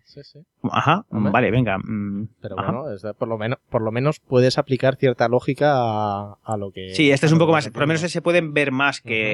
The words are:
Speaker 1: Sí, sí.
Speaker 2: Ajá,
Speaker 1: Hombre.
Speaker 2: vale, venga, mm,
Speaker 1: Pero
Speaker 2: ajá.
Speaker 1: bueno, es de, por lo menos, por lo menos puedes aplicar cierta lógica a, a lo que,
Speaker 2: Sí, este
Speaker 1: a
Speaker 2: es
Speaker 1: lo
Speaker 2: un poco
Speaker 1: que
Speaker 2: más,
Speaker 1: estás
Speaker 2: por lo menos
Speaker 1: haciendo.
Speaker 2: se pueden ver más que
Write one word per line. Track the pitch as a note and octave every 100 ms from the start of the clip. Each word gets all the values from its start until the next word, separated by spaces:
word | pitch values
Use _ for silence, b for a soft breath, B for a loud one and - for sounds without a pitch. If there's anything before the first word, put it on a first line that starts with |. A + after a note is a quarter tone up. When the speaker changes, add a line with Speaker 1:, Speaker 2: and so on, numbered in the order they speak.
Speaker 1:
Sí, | _ -
sí. | - D3 F3 _ -
Speaker 2:
Ajá, | F#2+ C3 F3+ -
Speaker 1:
Hombre. | A2 -
Speaker 2:
vale, | B2+ A2
venga, | A#2+ A2+ F#2+
mm, | - G#2+ G2+ G2+ G#2+ _
Speaker 1:
Pero | G#2+ F#2+
Speaker 2:
ajá. | G2
Speaker 1:
bueno, | A#2 D3
es | G2+
de, | G#2+
por | G#2 A2+
lo | A2+
menos, | A2 C3 _
por | B2
lo | A2
menos | A#2 C#3 D3+
puedes | - B2+ B2+ C#3
aplicar | - B2+ C3 C3
cierta | C3+ A#2+ A#2
lógica | B2 - C3+ D3
a, | C3+ A#2 G#2+ G#2+ G2 G#2 G2+
a | - G#2+
lo | G2+
que, | F#2+ F#2
Speaker 2:
Sí, | F#2+ C#3+
este | C3+ D#3+
Speaker 1:
a |
Speaker 2:
es |
Speaker 1:
lo | D#3+
Speaker 2:
un |
poco | E3
Speaker 1:
que | D#3
Speaker 2:
más, | -
Speaker 1:
estás |
Speaker 2:
por | C3+
lo | D3
menos | D#3+
Speaker 1:
haciendo. | E3+
Speaker 2:
se | E3+
pueden | E3+ F3 D#3+
ver | D3 C#3
más | C3 C#3 C3+
que | - A2 G#2+